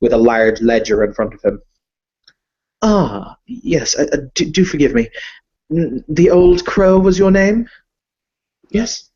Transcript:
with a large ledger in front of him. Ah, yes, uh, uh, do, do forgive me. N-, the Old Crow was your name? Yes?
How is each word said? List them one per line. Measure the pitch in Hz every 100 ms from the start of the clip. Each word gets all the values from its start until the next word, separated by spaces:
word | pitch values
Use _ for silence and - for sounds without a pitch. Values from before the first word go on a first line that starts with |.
with | 120
a | 117
large | 117 113 110 110
ledger | 113 117 110 104
in | 104
front | 104 107
of | -
him. | 107 104 _ _ _ _ _ _ _ _ _ _ _ _
Ah, | 220 208 165 101 - - _
yes, | 247 - 165 - -
uh, | 147
uh, | 143 131
do, | - 175
do | 160
forgive | 185 151 143
me. | 123 113 - - - _ _ _
N-, | 156 165 127 -
the | 151 175
Old | 180 180 180 -
Crow | - 190 190
was | 190 185
your | 196
name? | 190 196 214 233 _ _ _ _ _ _ _ _ _ _
Yes? | 202 233 - -